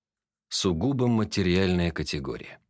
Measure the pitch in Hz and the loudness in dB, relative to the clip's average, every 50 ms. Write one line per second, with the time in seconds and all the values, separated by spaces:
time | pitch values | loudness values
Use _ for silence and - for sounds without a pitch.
0 | _ _ _ _ _ _ _ _ _ _ - - - 95 82 80 101 139 139 123 | _ _ _ _ _ _ _ _ _ _ -4 -2 0 0 0 0 0 0 0 2
1 | 123 120 117 110 107 104 - 104 92 90 87 92 98 92 90 87 87 85 - - | 2 2 2 2 0 0 -2 0 2 2 4 4 4 4 4 2 2 0 0 -4
2 | - - - 73 67 - - - - - - - _ | -4 -4 -6 -6 -6 -6 -8 -10 -12 -16 -20 -20 _